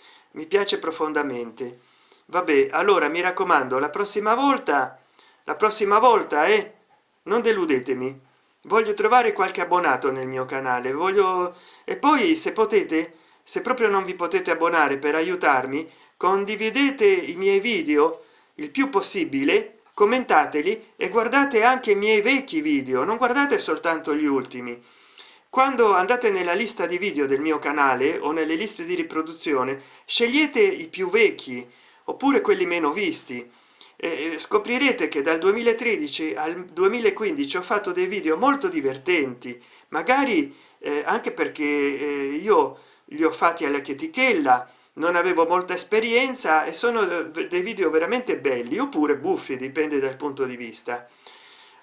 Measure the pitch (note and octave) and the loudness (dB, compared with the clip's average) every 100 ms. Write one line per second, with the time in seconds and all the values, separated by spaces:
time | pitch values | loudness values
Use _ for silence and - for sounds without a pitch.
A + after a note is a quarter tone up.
0 | - - _ - D#3+ G3 G3+ G3+ D#3+ D#3+ | -20 -20 _ -16 -2 0 2 -2 -4 -4
1 | D#3 D3+ C#3+ B2 A#2 A2+ B2+ B2 _ _ | -2 -2 -2 -4 -8 -10 -12 -12 _ _
2 | _ - _ F3+ E3+ C#3 C3+ D3+ G3 F#3 | _ -20 _ -2 2 4 4 2 2 2
3 | D3 E3 F3+ F#3 F#3 D3+ B2+ C3 D3 G3+ | 2 0 -2 -2 2 2 2 -2 -2 -4
4 | G3+ G#3+ G#3+ A#3+ C#4 - - C#3+ B2+ - | -2 -2 0 2 2 0 0 0 -2 -6
5 | _ _ _ _ - D3+ G#3+ G#3 G3+ G#3 | _ _ _ _ -10 -2 0 0 2 6
6 | B3 G#3 D#3+ D3 E3 G#3+ - - _ _ | 6 6 2 2 2 2 0 -12 _ _
7 | _ _ - A#3 A3+ G#3+ E3 B2+ B2+ B2 | _ _ -4 0 0 0 0 -2 -2 -4
8 | B2+ C3+ _ _ _ _ D#3+ G#3+ G#3+ G3+ | -6 -8 _ _ _ _ -2 0 0 0
9 | G#3+ B3 A3 G#3 F4+ - E3+ F3 E3 B2+ | 4 4 4 0 -2 -2 0 2 2 0
10 | C#3+ C3 C3 C3 C3 C3+ C3 B2 B2+ C#3 | 0 -4 -4 -6 -6 -4 -2 -2 -2 -2
11 | F#3 G3 F#3 F3+ F3+ - - - - F#3+ | 0 2 2 0 -2 -6 -18 -14 -10 -2
12 | C#4 D4 F#3 D#3+ F#3 G#3+ G#3+ G#3+ D#3+ D#3+ | 2 4 2 2 0 0 2 2 2 -2
13 | E3 - _ _ - F#3+ F#3+ B3+ G#3+ G3 | -4 -10 _ _ -10 -6 -4 0 2 2
14 | F#3 F3+ E3+ F#3+ F#3 E3 E3+ F3 C#3+ C#3 | -2 -4 -2 -2 -2 0 2 4 2 2
15 | D3 D#3+ E3 F3+ E3+ C3 B2+ C#3+ D#3+ - | 0 0 0 0 2 2 0 -6 -8 -14
16 | _ - F3+ G3 G3+ G#3 A3 C4 C#4 C4+ | _ -4 0 0 -2 -2 0 2 0 4
17 | G3+ F#3 D3+ E3+ G3 G3 A3 G3+ D3+ D3 | 4 4 0 -2 2 2 2 0 2 2
18 | D#3+ E3 - _ _ - D3 D#3 F3 F#3+ | 2 0 -12 _ _ -14 -6 -2 0 0
19 | G3 G3 D3 C3+ C#3+ G3+ A3 - _ - | 0 0 -2 0 2 2 0 -10 _ 2
20 | G#3 B3+ - E3 C#3 D3 E3 A3 - - | 2 2 4 4 4 0 -2 -4 -8 -8
21 | F#3 A3 A#3 C#4 C#4 A#3+ A#3 C4 A3+ G3 | -2 0 0 2 2 4 4 4 2 2
22 | G#3+ G#3+ G#3 C4+ C4+ D#3+ D3+ C#3 C3 B2+ | 4 4 4 0 0 -2 0 0 0 0
23 | D#3+ A#3 A#3+ F#3+ F#3 G3+ - D#3 E3+ D#3+ | 0 0 0 2 2 0 0 -2 -2 -2
24 | D3+ D3+ D3+ C3+ B2+ B2+ B2 A#2+ - _ | -2 -2 0 0 -2 -10 -12 -14 -18 _
25 | - - - - _ C4 C4+ B3 A3 F#3 | -20 -20 -20 -20 _ 2 2 4 4 4
26 | F#3+ B3 A3+ F#3+ F3 F#3 A3+ - E3+ F3 | 2 2 2 0 0 -2 -2 -4 -4 -2
27 | G3+ D3 C3+ C#3 D#3 D3+ D3 D3 C#3 B2+ | -2 -2 0 0 0 -2 -2 2 2 2
28 | C#3 - D3 D#3+ D3+ E3 G#3 - E3+ F3+ | 0 -2 -4 -2 -2 -4 -4 -8 -6 -6
29 | D#3+ D#3+ D#3+ D#3+ E3 C3+ B2+ C3+ - - | -4 -6 -8 -6 -2 -2 -2 -6 -12 -18
30 | - - A#3 C#4+ D4 B3+ G3 F#3 D#3+ F3+ | -6 0 2 2 2 2 2 2 -8 -6
31 | F3+ G#3+ G3+ - C3 B2 B2 _ _ _ | 0 4 2 2 -8 -10 -12 _ _ _
32 | - - C#4 B3 - F#3+ F3 F3 D3 G3 | -12 -2 2 2 2 2 0 0 -2 -2
33 | F#3 - - B2 A#2+ _ _ _ - - | -4 -4 -8 -10 -14 _ _ _ -20 -10
34 | E3 C#3+ D#3+ D3+ - G3+ G3+ B3 F3+ D#3+ | -6 -4 -4 -6 -2 -2 0 0 2 2
35 | D#3 D3+ D3 D#3+ F#3 A3 A#3 A3+ A#3+ F#3 | -2 0 0 2 2 2 0 0 0 -2
36 | D3+ - D#3 D#3 D#3 F3 F3+ D#3+ F#3+ A#3+ | -4 -6 -6 -4 -6 -8 -10 0 0 2
37 | A3 F#3+ G#3 C#3+ C#3 F3+ F3+ G#3 F#3 F3+ | 0 0 -2 -2 -4 -4 -2 -2 -2 -2
38 | F#3 G3 D#3+ D#3+ C4 C#4 F#3 E3 C3+ C3 | -2 -2 -2 2 2 2 -2 -2 -4 -4
39 | F3 F3 C3+ A#2+ B2+ A#2+ _ - _ D#3 | 0 0 0 -6 -14 -16 _ -20 _ -4
40 | E3 C4+ C4 F3+ C#3 - _ _ D3 D3 | 0 2 2 0 0 -6 _ _ -6 -4
41 | D3 A3 A#3 - C#3+ D3 D3 D3 C#3+ C3+ | -2 -2 -4 -4 -4 -2 -2 0 0 -2
42 | D3 C#3+ C#3 D3 G3+ F3 C3+ - - _ | -4 -4 -4 -4 2 4 2 -4 -20 _
43 | _ D3+ D#3 D#3 E3+ E3 D3 C#3+ C#3 C3+ | _ -2 -2 2 0 0 -2 -2 -4 -8
44 | D#3+ B3+ C4 F#3+ C3+ B2 - _ _ - | -6 0 2 2 2 2 0 _ _ -4
45 | E3 F3 F3+ E3 E3 F3+ F3+ F3+ - G#3+ | 0 2 2 2 2 2 0 -6 -2 0
46 | A#3 A#3 C4+ B3+ F#3 D#3 D3+ - A#3 A#3 | 2 2 0 0 2 2 0 -2 -2 0
47 | F#3 F3 D#3 D#3+ - F3 F#3+ G3 E3 D#3+ | 0 -2 -6 -8 -4 -4 -4 -2 0 2
48 | E3+ B3 A#3+ D#3 C#3 B2 A#2+ F3+ G#3+ E3 | 0 -2 -2 -2 -2 -2 -2 -4 -2 0
49 | D3 C#3+ E3 F3 - B2+ C3 D3+ D3+ D3 | 0 0 -2 -4 -4 -8 -6 -4 -2 -2
50 | C3+ C3 D3 C#3 C3 B2 A#2 A2 - B2 | -2 -4 -8 -4 -6 -6 -10 -10 -8 -10
51 | - _ - - - - - - | -10 _ -20 -20 -20 -20 -20 -8